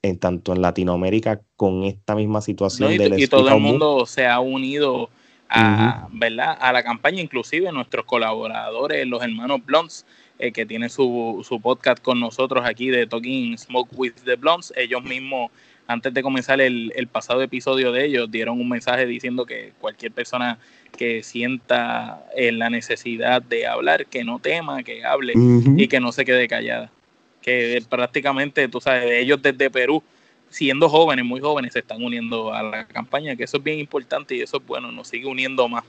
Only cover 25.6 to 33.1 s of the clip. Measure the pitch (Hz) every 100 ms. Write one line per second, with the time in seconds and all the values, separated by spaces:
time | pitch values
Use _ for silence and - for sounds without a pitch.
25.6 | 120 143 - 131 123 117 127 127 117 117
26.6 | 117 117 117 _ _ _ _ _ - 123
27.6 | 117 120 113 123 123 151 139 135 143 151
28.6 | 131 123 - 127 120 120 127 143 139 131
29.6 | 135 127 127 156 _ _ _ _ _ -
30.6 | 135 135 160 156 165 131 123 127 143 147
31.6 | 123 120 - 110 120 120 117 113 110 110
32.6 | 107 110 110 117 110